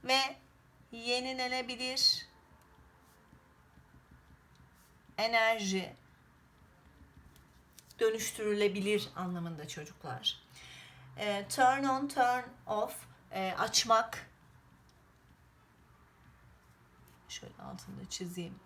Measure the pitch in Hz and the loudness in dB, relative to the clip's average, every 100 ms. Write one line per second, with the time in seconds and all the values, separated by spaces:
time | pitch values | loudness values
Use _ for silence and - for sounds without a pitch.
0 | 254 262 262 269 - - - - - 233 | 4 2 2 -4 -20 -20 -20 -20 -18 -10
1 | 233 247 254 262 247 254 247 240 254 262 | -2 -2 -2 -4 -2 -2 -4 -6 -4 2
2 | - - - - - - - - - - | 2 2 -4 -20 -20 -20 -20 -20 -20 -20
3 | - - - - _ _ - - - - | -20 -20 -20 -20 _ _ -20 -20 -20 -20
4 | - - - - _ - - - - - | -20 -20 -20 -20 _ -20 -20 -20 -20 -20
5 | - - 226 233 226 226 196 190 180 - | -14 -4 2 4 4 2 0 -2 -4 -14
6 | - - - _ _ _ - - - - | -20 -20 -20 _ _ _ -20 -20 -20 -20
7 | - - - - - - _ - - - | -20 -20 -20 -20 -20 -20 _ -20 -20 2
8 | 220 220 220 - 214 208 208 196 196 208 | 2 2 -4 -4 -2 4 2 2 2 0
9 | - - 180 175 170 160 156 - 151 - | 0 -6 -4 -4 -6 -8 -10 -10 -12 -14
10 | 156 127 - - - - - - - - | -10 -2 -2 -2 -14 -20 -18 -18 -20 -20
11 | - - 208 202 208 - 254 269 277 262 | -18 -4 -2 -2 -2 6 6 6 2 0
12 | 277 277 247 247 247 - - 214 214 - | 0 4 4 4 -2 -14 -4 -2 -2 -6
13 | - - - 190 190 - 220 - 226 226 | -16 -20 -10 -4 -4 -2 0 2 6 4
14 | 233 - - - - - _ - - - | 4 -6 -14 -20 -20 -20 _ -20 -20 -20
15 | - _ - - _ _ _ _ - - | -20 _ -20 -20 _ _ _ _ -20 -20
16 | - _ - - - - _ - - - | -20 _ -20 -20 -20 -20 _ -20 -20 -20
17 | - - - - - - - 185 - 196 | -20 -20 -16 -14 -14 -16 -12 -12 -12 -14
18 | 190 - 180 180 170 190 | -10 -8 -8 -8 -10 -12